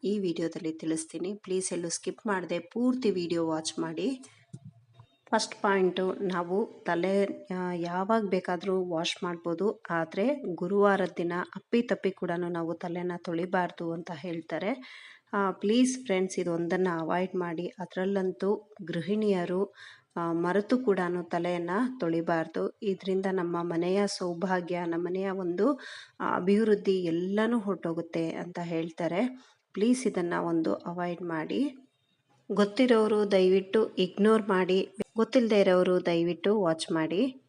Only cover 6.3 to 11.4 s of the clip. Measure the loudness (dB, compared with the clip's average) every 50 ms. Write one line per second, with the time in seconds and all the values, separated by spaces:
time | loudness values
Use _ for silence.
6.3 | -2 -2 -2 0 0 0 0 -2 -6 -10 -4 -2 -2 0 0 2 2 2 2 0
7.3 | -2 -8 -8 -8 -6 -4 -4 -4 -4 -4 -4 -4 -2 -4 0 2 2 2 2 2
8.3 | 0 0 0 -2 -4 -4 -2 -2 0 0 0 -2 -2 -2 -2 -4 -4 -4 -4 -6
9.3 | -6 -4 -4 -4 -4 0 0 -2 -2 -4 _ -4 -2 -2 -2 -2 -2 -2 0 0
10.3 | 0 -2 -4 -8 -6 -6 -4 -2 2 4 4 4 4 4 2 -2 -2 -4 -4 -2
11.3 | -2 -2